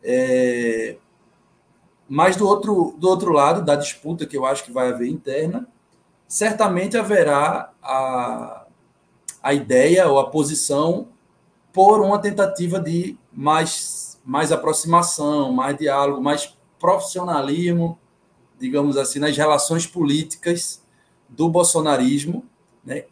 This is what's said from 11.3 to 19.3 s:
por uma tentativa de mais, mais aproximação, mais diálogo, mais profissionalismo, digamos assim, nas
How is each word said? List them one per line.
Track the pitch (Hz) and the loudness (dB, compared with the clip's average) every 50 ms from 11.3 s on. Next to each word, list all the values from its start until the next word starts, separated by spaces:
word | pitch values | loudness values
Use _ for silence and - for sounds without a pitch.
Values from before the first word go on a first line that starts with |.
| _ _ _ _ _ _ _ _ _ | _ _ _ _ _ _ _ _ _
por | 185 190 202 220 214 | 6 6 6 8 6
uma | 196 196 202 202 | 4 2 2 0
tentativa | 202 202 196 196 196 190 196 - 175 175 175 190 | 0 -2 0 0 0 0 0 -4 -4 -4 -2 -2
de | 165 151 165 170 180 196 - - _ _ _ | -4 -2 -2 -4 -4 -4 -8 -14 _ _ _
mais, | - 139 147 156 160 160 160 - - - - - - - - - _ _ | -4 0 2 2 2 2 -2 -4 -8 -8 -8 -10 -10 -12 -14 -16 _ _
mais | 131 127 143 160 147 | -6 -4 -2 0 0
aproximação, | 165 - - - 156 - - 165 165 170 170 170 - - 147 147 151 147 139 131 127 | 0 0 0 -2 -2 -2 0 4 4 4 4 2 -4 -2 -2 0 0 0 0 0 0
mais | 127 131 139 143 | -2 0 -2 -2
diálogo, | 139 156 147 135 139 143 143 143 131 127 | -2 -2 0 0 2 2 0 0 0 0
mais | 143 147 147 - - _ _ _ _ _ _ | 0 0 -2 -4 -10 _ _ _ _ _ _
profissionalismo, | - 175 190 190 190 - - 185 180 180 165 147 139 139 147 170 175 175 175 170 170 165 165 _ _ _ _ _ _ _ _ _ _ _ _ _ | 0 0 0 0 0 -4 -6 -6 -4 -2 -2 -2 -2 -2 -2 -2 0 0 0 0 0 -2 -4 _ _ _ _ _ _ _ _ _ _ _ _ _
digamos | 127 127 131 143 143 147 139 | -8 -4 -2 0 0 0 0
assim, | 139 135 131 - 143 | 0 -2 -2 -4 -2
nas | 143 151 | -2 -2